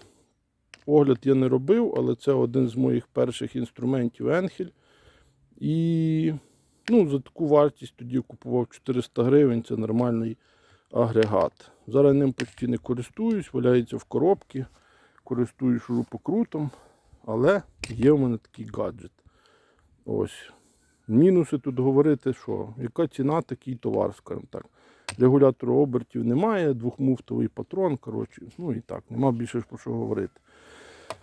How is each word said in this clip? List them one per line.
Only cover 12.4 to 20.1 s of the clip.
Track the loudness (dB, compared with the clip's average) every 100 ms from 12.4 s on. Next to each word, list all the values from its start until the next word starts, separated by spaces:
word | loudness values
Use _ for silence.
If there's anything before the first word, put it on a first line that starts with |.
| -8 -6 -4
не | -4
користуюсь, | -4 -6 -8 -6 -2 -2 -4
валяється | -2 2 2 0 -6
в |
коробці, | -6 0 2 0 -4 -10 -10 _ _ _ _ _
користуюсь | -6 -4 -4 -2 -2 -2
шурупокрутом, | -2 -4 -4 -8 -4 -2 -2 -6 -8 -10 -20 _ _ -16 -6
але | 0 2 0 -4 _ -12
є | 0 4
в | 4
мене | 2 -4
такий | -8 -16 -12
гаджет. | -8 -8 -10 -18 _ _ _ _ _ _ _ _ _
Ось. | -6